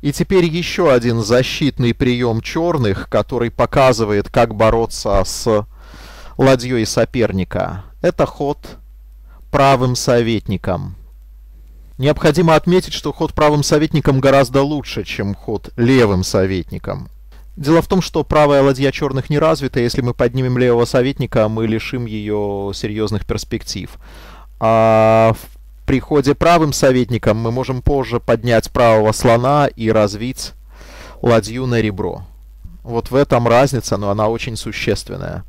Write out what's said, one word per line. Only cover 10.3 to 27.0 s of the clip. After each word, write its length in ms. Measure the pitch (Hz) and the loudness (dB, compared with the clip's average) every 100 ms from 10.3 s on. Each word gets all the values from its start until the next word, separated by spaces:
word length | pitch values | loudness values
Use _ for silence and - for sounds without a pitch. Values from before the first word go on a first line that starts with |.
| 110 - 95 - 90 95 92 - - - - - - - - - - | -2 -4 -8 -4 -6 -8 -14 -20 -20 -20 -20 -20 -20 -20 -20 -20 -4
Необходимо 560 | 131 151 165 151 175 | -2 2 2 2 4
отметить, 400 | 156 - 180 - | 4 4 0 0
что 180 | - 151 | -8 -8
ход 220 | - 160 | -4 -4
правым 280 | - 151 147 | 2 2 2
советником 580 | 143 156 156 160 135 135 | 2 2 2 0 2 2
гораздо 420 | 135 139 123 135 | 4 4 4 2
лучше, 420 | 139 151 - - | 0 -2 -6 -10
чем 300 | 98 - 101 | -8 -8 -6
ход 340 | 101 - 104 - - | -8 -8 -8 -10 -2
левым 480 | 117 131 113 95 | 2 4 4 2
советником. 840 | 95 101 95 95 85 92 - 95 - - - - - - | 0 0 0 -2 -6 -10 -10 -10 -12 -20 -20 -20 -20 -10
Дело 240 | 143 165 | 2 2
в 40 | 156 | 2
том, 140 | 190 | -2
что 240 | - 170 | -2 -4
правая 380 | 147 151 147 143 | 0 2 4 4
ладья 280 | 139 131 135 | 4 2 0
чёрных 360 | 131 147 131 - | -2 -4 -4 -2
не 100 | 147 | 0
развита. 420 | 156 156 131 - | 2 0 -2 -2
Если 200 | 120 - | -2 -2
мы 140 | 120 | -4
поднимем 420 | 117 123 123 127 127 | -2 -2 -2 -2 0
левого 300 | 123 120 117 | 2 2 2
советника, 600 | 135 127 139 123 127 107 | 0 0 -2 -4 0 0
мы 160 | 110 113 | 0 -2
лишим 400 | 110 - 127 117 | -2 -4 -8 -8
её 680 | 107 104 104 104 101 98 | -8 -6 -4 -4 -6 -8
серьёзных 540 | 98 110 104 107 101 - | -8 -8 -4 -4 -4 -6
перспектив. 640 | 110 - 113 - 104 90 - - - - - - - | -8 -6 -10 -8 -12 -12 -16 -20 -20 -20 -20 -20 -4
А 720 | 113 113 113 110 110 110 113 | 0 4 4 6 6 6 4
в, 260 | 110 - - - - | 2 -6 -20 -20 -14
при 140 | - 135 | -2 -2
ходе 380 | - 151 135 143 | 0 0 2 2
правым 360 | 165 170 156 | 4 4 2
советником 640 | 135 139 127 | 2 2 2